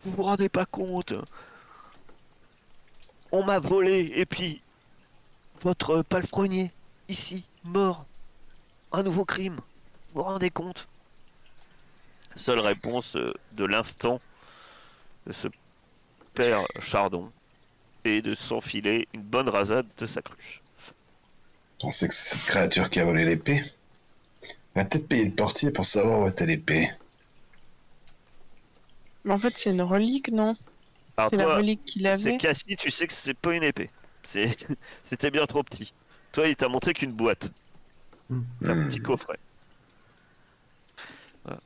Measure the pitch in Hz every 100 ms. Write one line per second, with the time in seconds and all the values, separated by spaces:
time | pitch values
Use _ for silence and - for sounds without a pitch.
0 | 190 185 190 202 196 180 185 - 185 180
1 | - 101 - - - - - - - -
2 | - - - _ - _ _ - - -
3 | - _ - 185 196 196 143 190 185 190
4 | 165 - 277 - 180 147 _ _ _ -
5 | _ - - - - - 180 180 - 160
6 | 160 185 175 - 196 185 180 - - -
7 | - 190 - 185 - _ 170 185 190 170
8 | 139 - - - - - - _ - 180
9 | 196 170 196 - 190 151 - - - -
10 | - 156 185 190 180 - 175 175 - -
11 | _ - - - - - - - - -
12 | - - - - - 120 107 101 117 123
13 | - - 60 - - 107 98 104 110 -
14 | 117 127 - - - - - - - -
15 | - - - - - - _ _ _ _
16 | _ _ - - 120 107 92 - - 101
17 | 98 90 101 - _ _ _ _ _ _
18 | 113 107 113 104 - 113 - 110 104 113
19 | - 110 104 120 131 101 101 120 117 -
20 | 113 - - - - - _ _ - -
21 | _ _ _ - - _ _ _ - -
22 | 85 - - - - 98 90 92 92 -
23 | 85 80 - 80 - 143 143 - _ _
24 | _ - _ _ - - - - 98 156
25 | 156 131 104 101 104 - 147 - 95 107
26 | 104 110 95 92 82 78 - 76 - -
27 | - _ _ - - - - - - -
28 | - - _ - - - - _ - -
29 | - - 202 202 233 - 214 185 180 190
30 | 226 269 269 220 214 226 - - - _
31 | - - 110 208 180 151 208 214 - 202
32 | 190 196 214 247 160 139 - 196 147 -
33 | 160 - - 135 170 170 156 - 82 -
34 | - - - 98 110 120 - 143 - -
35 | - 123 147 143 147 143 139 - 107 _
36 | _ - - - 156 147 131 127 175 160
37 | 139 110 113 101 104 - - - - -
38 | - - - 127 123 - 165 165 147 123
39 | 117 - - 80 - _ _ _ _ _
40 | _ _ _ _ _ _ _ _ _ -
41 | - - - - - -